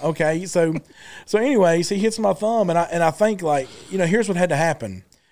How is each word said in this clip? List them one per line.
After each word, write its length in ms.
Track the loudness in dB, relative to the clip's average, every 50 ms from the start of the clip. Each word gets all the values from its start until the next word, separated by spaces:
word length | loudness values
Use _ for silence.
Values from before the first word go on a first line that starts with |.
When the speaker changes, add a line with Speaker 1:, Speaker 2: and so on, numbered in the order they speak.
| -4
Speaker 1:
Okay, 440 | -4 -2 0 0 0 0 -2 -4
so, 280 | -2 0 0 0 0 0 -4 -8 _ _ -20
Speaker 2:
<laughs> 240 | -20 -20 -20 -20 -12
Speaker 1:
so 120 | -2 0 0
anyways, 500 | 2 2 4 4 4 4 4 2 0 -2
he 100 | -2 -2
hits 200 | -2 -2 -2 0
my 140 | -2 -2 -2
thumb, 360 | 0 -2 -2 0 0 0 2
and 80 | 2 0
I, 60 | 0
and 180 | 0 -2 0 0
I 80 | 0
think, 320 | 2 2 0 0 0 -2 -2
like, 260 | 0 0 0 -2 -4 -12 -20 -16 -8
you 80 | -4 -2
know, 80 | 0
here's 220 | 2 2 2 0 0
what 80 | 0
had 140 | 0 0 0
to 60 | 2
happen. 480 | 0 0 0 -2 -2 -6 -10 -12 -12 -16 _ _ _ _ _